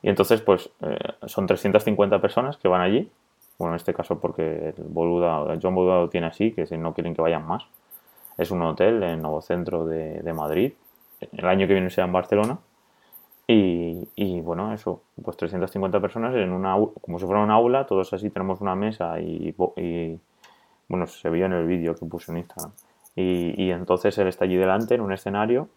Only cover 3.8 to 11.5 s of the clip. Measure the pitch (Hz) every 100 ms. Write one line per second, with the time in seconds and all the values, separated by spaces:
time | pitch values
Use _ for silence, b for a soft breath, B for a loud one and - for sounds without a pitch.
3.8 | - 87 85 85 85 - 80 78 78 78
4.8 | 78 80 85 87 87 80 78 80 92 92
5.8 | 90 92 87 87 82 - 110 113 80 80
6.8 | 82 82 82 82 82 82 78 90 - _
7.8 | B B B B B B 85 92 85 -
8.8 | 98 117 90 82 78 78 - 87 85 85
9.8 | 80 80 80 80 82 82 76 80 127 -
10.8 | _ _ _ _ - - 87